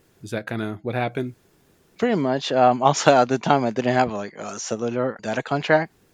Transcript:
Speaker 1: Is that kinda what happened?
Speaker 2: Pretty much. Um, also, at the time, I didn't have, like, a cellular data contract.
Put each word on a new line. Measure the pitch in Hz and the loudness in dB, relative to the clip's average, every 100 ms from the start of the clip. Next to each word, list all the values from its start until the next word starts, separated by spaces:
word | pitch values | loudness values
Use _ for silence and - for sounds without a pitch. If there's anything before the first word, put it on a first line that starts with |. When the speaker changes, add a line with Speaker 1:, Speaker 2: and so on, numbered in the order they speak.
| _ _ | _ _
Speaker 1:
Is | 110 | -12
that | 113 107 | -10 -8
kinda | 113 107 104 | -8 -8 -8
what | 120 | -6
happened? | 123 120 123 127 123 _ _ _ _ _ _ | -4 -4 -4 -8 -10 _ _ _ _ _ _
Speaker 2:
Pretty | 240 | -2
much. | 208 135 131 - | 0 0 -2 -2
Um, | 131 123 123 | 4 4 6
also, | 131 147 - | 2 4 6
at | 135 123 | 6 4
the | 131 | 0
time, | 170 143 123 | 2 2 2
I | |
didn't | 110 123 | -2 0
have, | 127 123 | 0 0
like, | 107 101 | -2 -10
a | - 107 101 | -12 -14 -12
cellular | - 110 120 120 127 - | -8 -6 -4 -4 -4 -6
data | 110 113 | -6 -6
contract. | - 143 - 156 165 _ _ | -4 -6 2 2 2 _ _